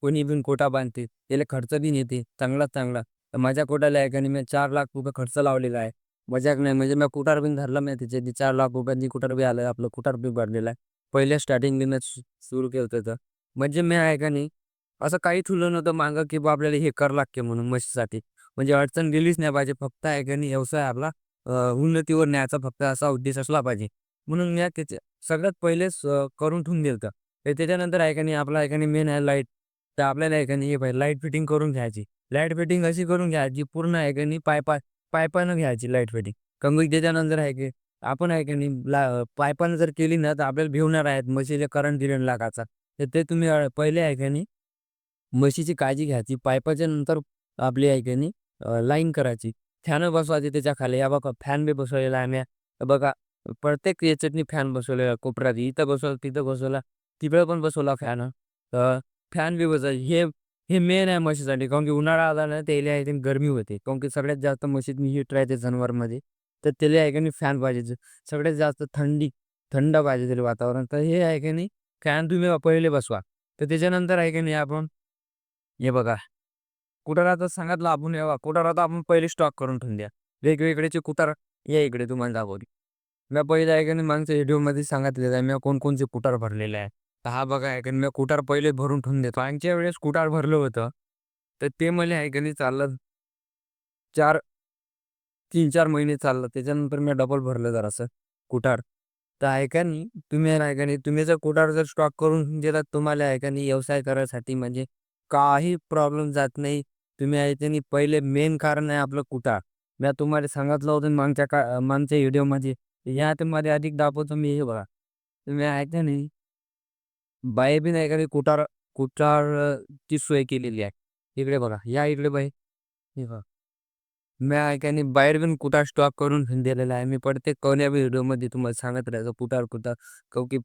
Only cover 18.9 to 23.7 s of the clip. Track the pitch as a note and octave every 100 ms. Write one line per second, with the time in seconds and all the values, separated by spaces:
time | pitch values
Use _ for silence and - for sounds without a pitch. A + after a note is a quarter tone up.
18.9 | - D#3+ D3+ E3 E3 D3+ C#3+ C3+ C3+ C3+
19.9 | - D#3 D3 C3 C#3+ D3 C3+ B2+ D#3 C#3
20.9 | A#2+ D#3 - _ _ - B2+ B2 B2 D#3
21.9 | D#3+ D#3 D#3 D#3 C#3+ C3+ D3+ C3 - C#3
22.9 | C3 D3 C3 C3 C3 C3 D3+ B2+